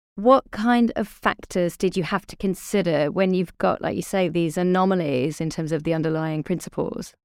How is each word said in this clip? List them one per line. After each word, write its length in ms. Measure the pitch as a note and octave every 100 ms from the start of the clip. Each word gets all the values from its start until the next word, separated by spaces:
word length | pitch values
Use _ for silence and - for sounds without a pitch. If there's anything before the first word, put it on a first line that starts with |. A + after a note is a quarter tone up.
| _ -
what 340 | A3 C4 -
kind 420 | - A3+ A#3+ A#3 -
of 120 | G#3
factors 680 | - G#3 - - G3 F3 -
did 220 | F#3+ F#3
you 60 |
have 220 | D3+ G3 -
to 80 | -
consider 760 | G3 F3+ - G3+ F3 D3 C#3+
when 220 | F3+ F#3+
you've 240 | F#3 F3+ -
got, 240 | F#3 -
like 140 | - G3+
you 60 |
say, 280 | - G3 F3+
these 280 | E3+ E3 E3
anomalies 840 | F3+ F#3 F#3+ F#3 D3+ B2+ C#3+ D3+
in 80 | D#3+
terms 240 | E3 D#3
of 100 | D#3+
the 100 | D#3
underlying 500 | D#3+ D#3+ D#3+ D#3+ D#3
principles 720 | - E3+ - - - - - -